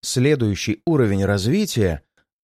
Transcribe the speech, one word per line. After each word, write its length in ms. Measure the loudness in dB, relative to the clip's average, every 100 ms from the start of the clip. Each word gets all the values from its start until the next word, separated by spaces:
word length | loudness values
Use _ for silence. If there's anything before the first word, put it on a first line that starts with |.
следующий 800 | -6 0 2 2 0 -2 -4 -4 0
уровень 380 | 2 2 2
развития 800 | 0 0 0 0 0 0 0 -2 -10 _ _ _